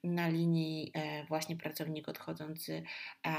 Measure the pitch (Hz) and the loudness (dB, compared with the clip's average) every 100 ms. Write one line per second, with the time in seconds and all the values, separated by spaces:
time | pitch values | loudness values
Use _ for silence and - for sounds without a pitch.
0 | 175 175 170 165 170 165 160 156 - 160 | 0 2 4 6 6 6 4 0 -2 -2
1 | 151 151 147 156 160 165 156 156 156 156 | -2 -2 0 0 0 -4 -4 -4 -2 -2
2 | 151 160 - 165 156 165 - 160 165 - | -4 -6 -6 -6 -6 -6 -4 -6 -6 -8
3 | - - 165 | -10 -6 -2